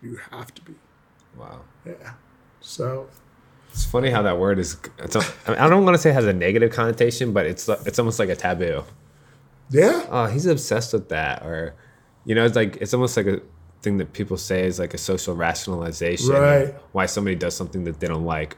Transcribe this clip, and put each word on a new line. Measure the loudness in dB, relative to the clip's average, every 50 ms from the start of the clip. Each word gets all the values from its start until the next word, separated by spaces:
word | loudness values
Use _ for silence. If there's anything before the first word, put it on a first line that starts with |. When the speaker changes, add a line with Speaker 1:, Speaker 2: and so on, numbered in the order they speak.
Speaker 1:
You | -16 -14 -14 -14 -16 -16
have | -16 -16 -16 -16 _
to | -20
be." | -20 -20 -20 _ _ _ _ _ _ _ _ _ _ _ -20
Speaker 2:
Wow. | -20 -18 -18 -18 -20 -20 -20 _ _ _
Speaker 1:
Yeah. | -18 -18 -16 -18 -20 -20 -20 _ _ _ _ _ _ _ _
So. | -20 -18 -8 -6 -6 -6 -6 -8 -10 -14 -20 -20 _ _ _ _ _ _ _ _ _ _
Speaker 2:
It's | -2 -2 -2
funny | 0 0 0 2 2
how | 2 2
that | 2 2 2 2
word | 2 2 2 0
is, | -2 -4 -8 -12 -14 -18 -16 -14
it's | -12 -2 -2
a, | -2 -2 -2 -6 -8 -4
I | -4
mean, | 2 4
I | 6 6
don't | 6 6 6
wanna | 6 4 6
say | 6 6
it | 6
has | 6 4
a | 4
negative | 2 2 2 2 4 4 2 2
connotation, | 2 0 0 0 2 2 2 2 2 -2 -2 0 2
but | 2 0
it's, | 0 -2 -4 -2 -2
it's | -2 -2 -4 -2 0 0
almost | 0 0 0 0
like | 0 -2
a | -2
taboo. | -2 -2 -2 -2 0 -2 -2 -2 -4 -6 -10 -18 -20 -20 -20 _ _ _ _ -20 -20 _ _ _ _ _ 0
Speaker 1:
Yeah. | 4 6 6 6 4 2 -2 -2
Speaker 2:
"Oh, | 0 0 0
he's | 0 0 0 2
obsessed | 2 2 2 0 -2 -2 -2 -2 -2
with | -4 -4 -2 -2
that." | -4 -2 -2 -2 -4 -6 -8
Or, | -8 -6 -6 -8 -8 -10 -16 -20 -20 _ _ _ _ _ _ _
you | -2 2
know, | 4 4
it's | 4 4
like, | 2 0 0 -2 -8
it's | -6 -2 0
almost | 0 0 0 0
like | 0 0
a | 0 -2 -2 -6 -14 -20 -20 -20 -20 _ _
thing | -4 -2 -2 -2
that | -2 -4 -6
people | -8 -6 -6 -6 -8
say | -4 -2 -2 0 0
is | -2 -2 -2
like | -6 -6 -6
a | -8
social | -4 -4 -4 -4 -2 -6 -4
rationalization. | -2 -2 -2 -2 -4 -6 -6 -6 -6 -6 -6 -6 -4 -2 -2 -2 0 0 2
Speaker 1:
Right. | 4 4 4 6 4 4 2 0 -6 -12 -20 -6
Speaker 2:
Why | -2 0 0
somebody | 0 0 -2 -2 -2 -2
does | -2 -2 -4 -4
something | -6 -10 -8 -6 -6 -6
that | -6 -6 -4
they | -4
don't | -4 -2 -2 -2
like. | -4 -4 -4 -6 -8 -8